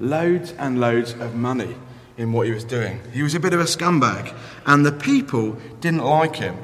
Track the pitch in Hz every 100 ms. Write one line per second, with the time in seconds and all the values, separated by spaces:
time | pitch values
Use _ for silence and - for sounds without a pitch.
0 | 123 156 170 175 175 - 139 127 120 117
1 | 117 - 120 117 123 127 98 120 - -
2 | - - 113 117 107 110 - 123 101 113
3 | - 120 147 165 185 170 170 - 175 165
4 | 120 95 120 - - - - 143 143 147
5 | - 277 - 120 110 113 - - 170 160
6 | 127 156 160 - 95 95